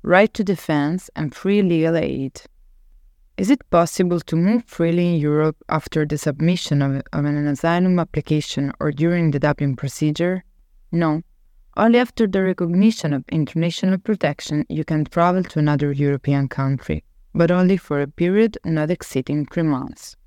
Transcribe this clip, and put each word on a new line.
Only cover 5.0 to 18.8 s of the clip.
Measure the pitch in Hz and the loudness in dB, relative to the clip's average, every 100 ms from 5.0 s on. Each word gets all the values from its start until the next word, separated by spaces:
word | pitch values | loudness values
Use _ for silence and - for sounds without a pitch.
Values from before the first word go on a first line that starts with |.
| 175 170 | 2 2
in | |
Europe | 147 151 156 - - | 2 2 0 -2 -4
after | 156 - 160 151 | -6 -2 -4 -2
the | 151 | -2
submission | 156 139 160 180 - 143 | -4 0 0 0 0 0
of, | 139 135 - | 0 -2 -6
of | 147 147 | -4 -2
an | 147 147 | -2 -2
asylum | 139 165 175 185 180 | -2 0 2 2 2
application | 165 151 - 156 - - 139 - | 0 -6 0 -2 -2 -6 -6 -4
or | 151 | -4
during | 143 165 175 165 | 0 0 2 0
the | 143 | 2
Dublin | 147 147 143 131 | 0 0 -2 -2
procedure? | 139 - 151 147 170 - - _ _ _ _ | -8 -2 -2 0 -2 -2 -8 _ _ _ _
No. | 170 165 156 - _ _ _ _ - | -2 0 -2 -6 _ _ _ _ 0
Only | 226 240 | 4 4
after | 247 - 214 | 2 0 0
the | 190 | 2
recognition | 190 180 170 175 220 220 156 | -2 -2 0 4 2 2 -4
of | 139 - | -4 -2
international | 160 143 160 170 - 185 190 | -2 -2 -2 -2 -2 -2 -2
protection | - 208 151 143 - 151 - | -2 -2 -2 -4 -4 -4 -2
you | 151 | -6
can | 151 156 147 | -2 -2 -2
travel | 170 170 185 | 0 2 2
to | 180 - | -2 0
another | 147 147 147 | 0 2 0
European | 139 143 143 - 139 135 | 0 0 0 0 0 -2
country, | - 135 135 - - _ _ - | -2 -2 -4 -4 -6 _ _ -8
but | 160 170 | 0 2
only | 180 185 190 | 4 2 0
for | - 147 | -2 -4
a | 143 | -4
period | - 175 202 226 - - | -2 0 2 2 0 -4
not | 160 | -2